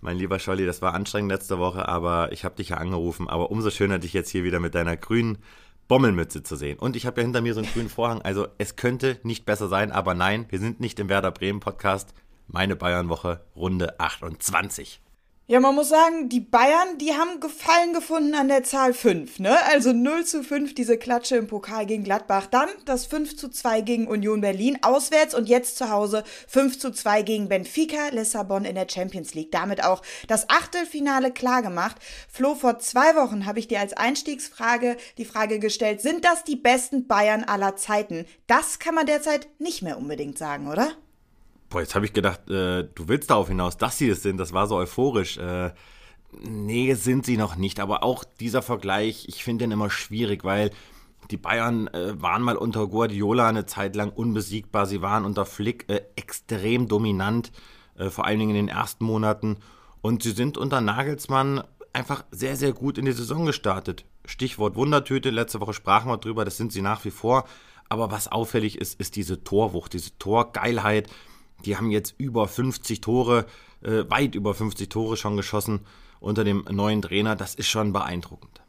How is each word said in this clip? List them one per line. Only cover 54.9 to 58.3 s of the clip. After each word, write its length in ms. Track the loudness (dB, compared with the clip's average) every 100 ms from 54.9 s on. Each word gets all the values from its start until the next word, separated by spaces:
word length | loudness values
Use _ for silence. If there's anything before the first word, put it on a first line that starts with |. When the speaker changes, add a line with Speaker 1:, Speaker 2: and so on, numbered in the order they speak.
| 0
Speaker 1:
waren 240 | 0 0
unter 220 | 0 -2 -4
Flick, 380 | -2 -4 -4 -2
äh, 120 | -2 -2 -14
extrem 720 | -12 -14 -6 -4 0 2 2
dominant, 640 | 2 2 2 2 0 -2 -12 -20 -20 -20 -8
äh, 140 | -6
vor 160 | -2
allen 140 | 0